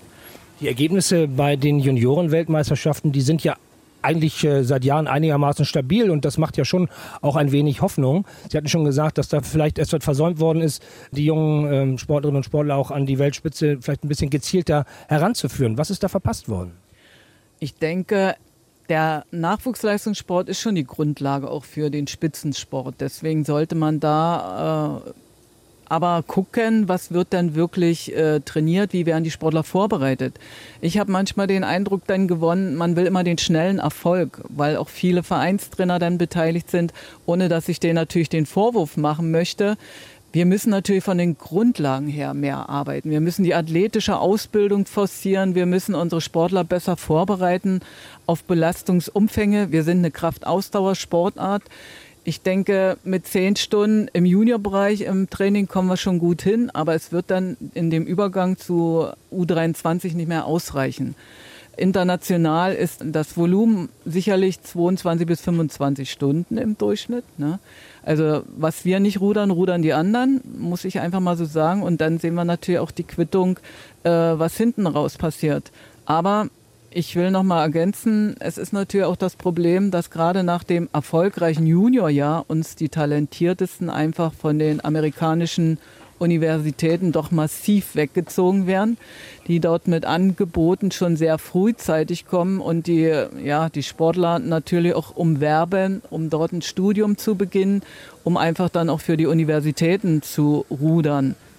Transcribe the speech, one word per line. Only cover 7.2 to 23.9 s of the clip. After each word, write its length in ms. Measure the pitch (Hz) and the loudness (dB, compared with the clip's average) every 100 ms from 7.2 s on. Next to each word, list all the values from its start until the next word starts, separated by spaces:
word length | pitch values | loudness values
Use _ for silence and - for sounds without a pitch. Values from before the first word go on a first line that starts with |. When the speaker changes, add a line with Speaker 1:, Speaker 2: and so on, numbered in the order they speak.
Speaker 1:
auch 140 | 147 | 0
ein 160 | 139 143 | 2 2
wenig 320 | 143 147 131 | 2 2 0
Hoffnung. 440 | 196 - 131 165 - - - | -2 2 2 2 -2 -10 -6
Sie 80 | 151 | -4
hatten 120 | 151 | -2
schon 160 | 170 | 0
gesagt, 340 | 147 139 151 151 | 2 2 0 -2
dass 100 | - | -2
da 120 | 147 | -2
vielleicht 400 | - 156 151 156 | 0 0 0 0
etwas 240 | 143 160 | -2 -2
versäumt 340 | 156 139 165 156 | 0 0 0 2
worden 240 | 160 160 | 2 2
ist, 220 | 160 - - - - | 0 -4 -12 -20 -10
die 140 | 135 | -2
jungen, 480 | 151 156 156 151 147 | 2 2 2 2 2
ähm, 260 | 139 135 127 | 2 0 -2
Sportlerinnen 380 | - 147 147 139 | -2 0 2 0
und 80 | |
Sportler 320 | - 151 147 139 | 0 0 0 0
auch 160 | 139 | -2
an 140 | 143 135 | -2 -2
die 120 | 135 | 2
Weltspitze 600 | 143 - 156 - 151 139 | 0 0 -8 -2 0 0
vielleicht 240 | 139 139 | -2 -4
ein 40 | 147 | -2
bisschen 220 | 147 143 | -2 -2
gezielter 540 | 143 - 185 165 147 135 - - | -2 0 0 2 0 0 -8 -2
heranzuführen. 680 | 151 185 240 135 - 120 110 | 0 2 0 -4 0 0 0
Was 120 | 156 | -4
ist 140 | 196 | -2
da 40 | 196 | -2
verpasst 400 | 190 226 226 - | -2 -2 -4 -4
worden? 260 | 95 90 87 _ _ _ - _ _ _ _ | -6 -6 -12 _ _ _ -20 _ _ _ _
Speaker 2:
Ich 160 | 147 | -12
denke, 640 | - 156 180 175 202 190 - _ _ _ _ - | -6 -4 -4 0 0 0 -2 _ _ _ _ -2
der 360 | 156 160 156 - | 0 2 -2 -6
Nachwuchsleistungssport 1160 | 175 165 214 254 220 214 208 220 202 - 180 185 | -4 -2 -2 -4 -4 -2 -2 -2 -6 -2 -2 -2
ist 120 | 196 | -4
schon 160 | 226 185 | -2 -2
die 100 | 131 | -2
Grundlage 640 | - 151 143 139 139 135 | -2 -2 0 -2 -2 -4
auch 140 | 147 | -10
für 260 | - - 151 | -10 -6 -4
den 160 | 147 143 | -2 -6
Spitzensport. 880 | - 160 - 156 131 - 139 127 123 | -4 -6 -4 -6 -6 -8 -8 -8 -8
Deswegen 440 | 139 - 160 156 | -8 -6 -2 -2
sollte 300 | 147 147 160 | 0 0 0
man 240 | 165 156 | 0 0